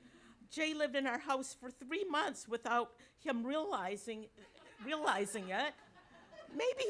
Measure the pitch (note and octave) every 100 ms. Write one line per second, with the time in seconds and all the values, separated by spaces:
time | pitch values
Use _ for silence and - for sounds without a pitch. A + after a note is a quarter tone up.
0 | - - - - - D4+ D#4 D4+ D4 C4+
1 | C4+ B3 C#4 C4+ C4 - B3 - C4 F4+
2 | F#4+ D4 G4 A3 - A#3 A#3 A#3+ A3+ -
3 | - _ D4+ A#3+ A#3+ D#4 G4+ B3 F#3 G3+
4 | A#3 A3 G#3+ - - - - - A3+ D4+
5 | D4+ G3 G3+ A3 F#3 G3 D4 - - -
6 | - - - - - C#4+ B4 C5+ A4+